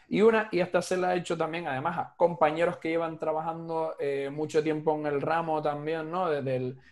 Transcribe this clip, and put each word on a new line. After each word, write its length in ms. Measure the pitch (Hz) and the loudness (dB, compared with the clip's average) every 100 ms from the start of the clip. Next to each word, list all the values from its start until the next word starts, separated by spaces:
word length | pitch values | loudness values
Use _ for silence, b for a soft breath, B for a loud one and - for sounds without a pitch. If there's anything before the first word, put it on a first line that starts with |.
| b | b
Y 140 | - | 6
una, 260 | 214 220 214 | 6 6 2
y 80 | 175 | 0
esta 240 | 175 180 | 2 0
se 140 | 175 185 | 2 0
la 180 | 180 | 2
he 40 | 180 | 0
hecho 200 | 170 165 | 0 -2
también, 300 | 160 165 165 | -2 -2 -4
además, 280 | 131 156 170 | -2 -2 -4
a 160 | - - | -6 0
compañeros 600 | 175 165 156 156 170 170 | 0 4 2 4 0 0
que 100 | 160 | -2
llevan 280 | 165 165 160 | 0 -2 -4
trabajando, 800 | 156 156 165 165 165 165 160 - | -4 -2 -4 -6 -6 -4 -4 -4
eh, 280 | 143 139 139 | -4 -2 -4
mucho 280 | 147 151 156 | -6 0 0
tiempo 360 | 156 156 156 151 | 2 0 0 0
en 100 | 151 | 0
el 140 | 143 | -2
ramo 420 | 151 165 165 156 | 0 0 0 -2
también, 480 | 151 147 147 160 156 | -2 -4 -4 -4 -4
¿no? 180 | 175 180 | -2 -2
De, 140 | 147 | -2
del, 340 | 131 127 127 131 b | -2 -2 -4 -8 b